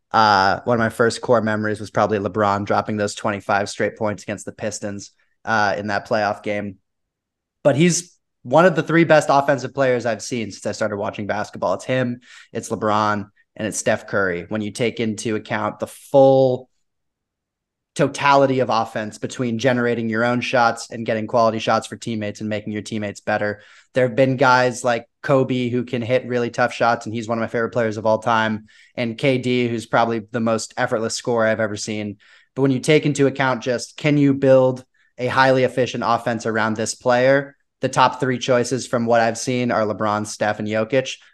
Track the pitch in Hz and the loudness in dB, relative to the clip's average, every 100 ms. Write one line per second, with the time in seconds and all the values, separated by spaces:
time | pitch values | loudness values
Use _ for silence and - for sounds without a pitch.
0 | _ 110 110 101 98 90 - 120 113 - | _ 4 6 6 4 2 0 0 0 2
1 | 117 - - 120 110 107 107 104 107 120 | 0 0 2 2 2 -2 -4 -6 -4 0
2 | 101 104 98 98 101 101 101 104 101 107 | 0 0 -2 0 2 0 0 -2 -2 -2
3 | 104 - 113 101 - 101 101 - 104 - | -4 -4 -6 -4 -2 -2 -2 -4 -6 -4
4 | 107 101 - 101 - - 110 - 104 101 | -6 -6 -8 -10 -12 -10 -10 -8 -10 -12
5 | - _ _ _ - 110 104 - 104 101 | -14 _ _ _ -4 0 0 -2 -4 -4
6 | - 110 104 107 107 104 101 95 _ _ | -2 -2 -2 -4 -6 -6 -8 -12 _ _
7 | _ _ _ _ _ _ 147 131 175 160 | _ _ _ _ _ _ 0 4 2 2
8 | - _ _ _ 123 143 185 165 151 160 | -6 _ _ _ 0 4 4 4 2 2
9 | 165 156 - 139 139 135 123 - 135 123 | 6 6 6 4 2 0 -2 -2 0 0
10 | 113 107 - 123 101 - 113 101 110 101 | -2 -4 -6 -6 -6 -8 -8 -4 -4 -4
11 | 104 - 101 101 101 - 95 101 - 127 | -6 -6 -6 -4 -6 -4 -2 -2 -2 -2
12 | 123 123 - - - 117 110 107 107 104 | -2 -6 -12 -20 -14 -10 -8 -2 0 2
13 | 107 104 98 _ _ - 107 90 - 110 | 2 0 -4 _ _ -8 -6 -4 -2 -2
14 | - 107 95 87 85 107 104 101 117 - | -2 -2 0 -2 -6 -6 -6 -4 -4 -2
15 | 110 104 120 107 - 110 107 - 135 - | -4 -4 -4 -6 -4 -4 -4 -6 -10 -12
16 | - 139 135 135 135 127 - _ _ _ | 0 6 6 6 4 0 -6 _ _ _
17 | _ _ _ _ _ _ _ _ _ - | _ _ _ _ _ _ _ _ _ -2
18 | 139 - 143 139 135 131 117 113 110 120 | 0 2 4 6 4 2 0 0 -2 -6
19 | 107 - 117 - 123 113 127 123 120 117 | -8 -8 -10 -6 -4 -2 0 0 0 -2
20 | 113 110 120 123 123 127 117 113 - 117 | -2 0 0 0 0 2 2 0 -8 -8
21 | 113 110 107 120 113 110 - 113 - 113 | -4 -4 -2 2 2 0 0 -2 -2 -10
22 | - 110 104 101 107 107 110 107 101 110 | -8 -6 -6 -8 -6 -6 -6 -8 -8 -8
23 | 104 101 - 104 104 104 - - _ 131 | -8 -8 -4 -2 -2 -6 -14 -20 _ 0
24 | 127 113 135 127 131 127 123 117 123 117 | 0 2 2 4 4 6 4 0 -2 -2
25 | - _ - 135 127 127 123 123 120 123 | -4 _ 0 2 2 -2 -2 -4 -4 -6
26 | 117 127 117 123 117 117 123 - 117 117 | -2 -2 0 -4 -2 0 0 2 0 0
27 | 110 113 107 113 110 120 113 127 113 107 | -4 -8 -6 -4 -4 -4 -2 -2 -2 -2
28 | 110 110 120 113 110 104 - _ _ - | 0 0 2 2 2 -2 -8 _ _ -8
29 | 117 113 143 127 123 123 120 117 113 131 | -6 -2 0 0 0 0 0 -4 -2 0
30 | 117 117 104 123 117 113 - - 123 117 | 2 -2 -4 -4 0 -2 -4 -4 -2 -2
31 | 113 - - 117 110 110 110 104 - 107 | -4 -6 -2 0 2 0 -2 -6 -8 -8
32 | 104 101 _ _ _ - 139 127 - 151 | -8 -10 _ _ _ -2 0 0 2 2
33 | 151 139 135 135 131 123 131 117 - - | 2 2 0 2 0 -2 -2 -4 -6 -4
34 | 151 147 143 139 135 131 127 131 - _ | 0 2 2 4 6 6 6 0 -10 _
35 | _ - 123 131 131 131 123 127 120 120 | _ -8 -2 4 4 4 2 0 -2 -2
36 | 104 113 123 113 117 110 110 107 110 - | 0 0 0 -4 -2 0 0 -2 -4 -4
37 | 127 123 131 139 139 - _ _ 131 139 | 0 4 4 2 0 -12 _ _ -2 4
38 | 127 - 127 123 131 123 120 127 - 123 | 2 2 -2 -2 0 0 0 -4 -2 -2
39 | 117 117 113 110 - 123 123 107 107 104 | 2 2 2 0 -2 -2 0 0 -2 -2
40 | 107 104 107 - 104 107 107 107 110 131 | -2 -2 -4 -4 -2 -2 -4 -2 0 0
41 | 131 - _ | -2 -6 _